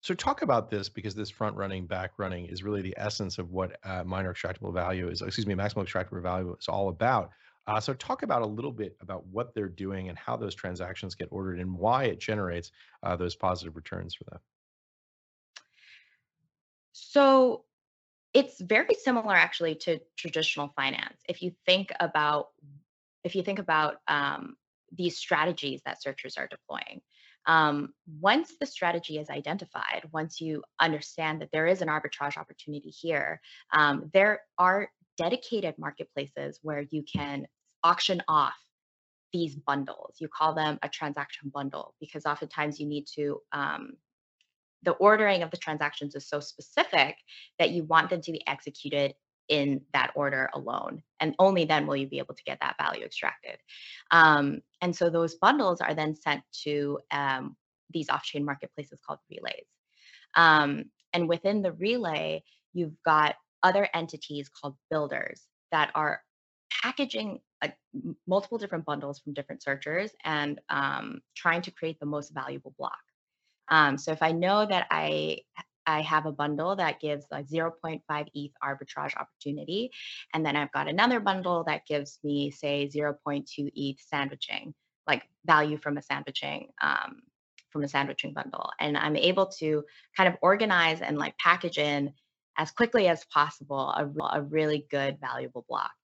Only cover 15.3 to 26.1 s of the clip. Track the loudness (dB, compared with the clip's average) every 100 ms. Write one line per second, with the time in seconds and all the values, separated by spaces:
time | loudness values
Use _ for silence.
15.3 | _ _ -20 _ _ _ -20 _ _ _
16.3 | _ _ _ _ _ _ -20 0 6 8
17.3 | 10 8 4 _ _ _ _ _ _ _
18.3 | 4 4 -2 2 4 4 2 4 2 4
19.3 | 6 6 2 -2 -2 -2 -2 -4 -10 -4
20.3 | -2 0 -2 -4 -2 -2 -2 -8 -12 -8
21.3 | -6 -6 -4 2 2 2 -2 0 2 2
22.3 | 2 -2 _ -20 -20 _ _ _ _ -4
23.3 | -2 -2 -4 2 2 2 -2 0 0 2
24.3 | -2 -8 -16 _ _ _ -4 -4 -4 -2
25.3 | 2 2 0 -6 -6 -8 -8 -10